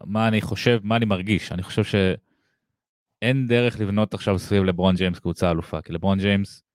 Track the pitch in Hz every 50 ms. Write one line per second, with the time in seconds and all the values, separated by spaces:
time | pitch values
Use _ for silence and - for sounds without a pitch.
0 | - 85 101 110 113 113 110 107 87 - 104 - - 120 120 113 98 104 113 117
1 | 117 107 101 90 92 104 107 87 - - - 87 90 - - - 101 - - 101
2 | 95 92 90 - _ _ _ _ _ _ _ _ _ _ _ _ _ _ _ _
3 | _ _ _ - 107 120 131 135 127 117 117 120 123 120 113 104 107 98 101 107
4 | 107 101 - 98 - 110 98 90 - - 101 101 95 92 90 85 90 95 92 87
5 | 95 92 85 - - 87 82 - 92 87 82 80 - - - 80 80 - 85 85
6 | 90 98 98 95 95 101 101 98 98 - - - _ _